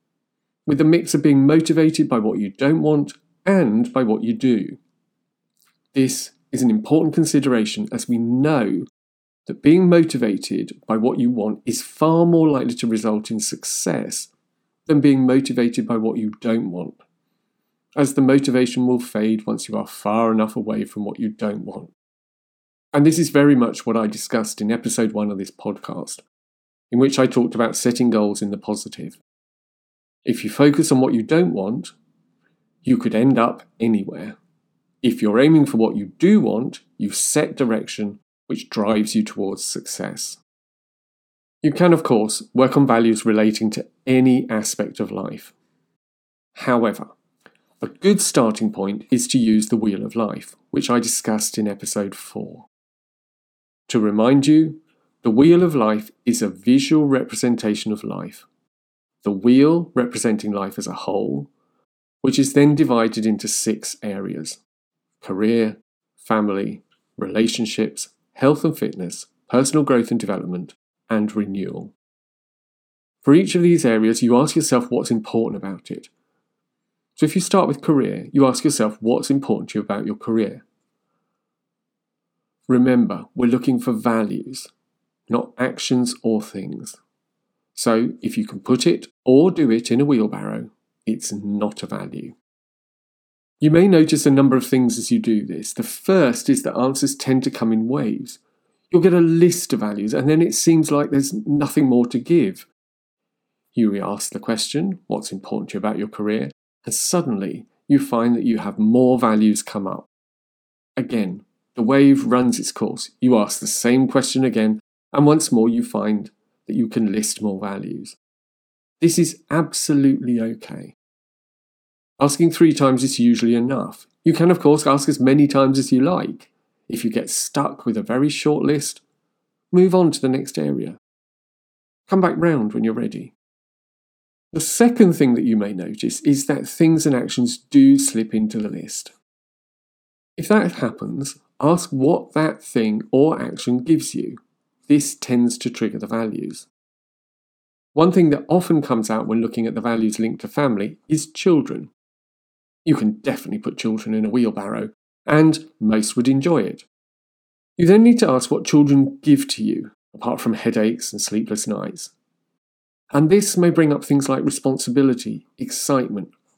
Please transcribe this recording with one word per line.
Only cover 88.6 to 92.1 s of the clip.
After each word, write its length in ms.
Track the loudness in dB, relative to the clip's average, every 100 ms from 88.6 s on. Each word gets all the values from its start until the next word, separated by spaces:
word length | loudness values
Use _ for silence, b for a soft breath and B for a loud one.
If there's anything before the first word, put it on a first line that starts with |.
| -2 0 2
it 220 | 0 -6 _
or 280 | 4 6 6
do 200 | 2 2
it 180 | 0 0
in 120 | 0
a 40 | 2
wheelbarrow, 680 | 2 0 -4 -8 -8 -10 _ _ _ -6
it's 260 | -6 -6
not 500 | -10 -6 -4 -4 -6
a 60 | -10
value. 480 | -10 -10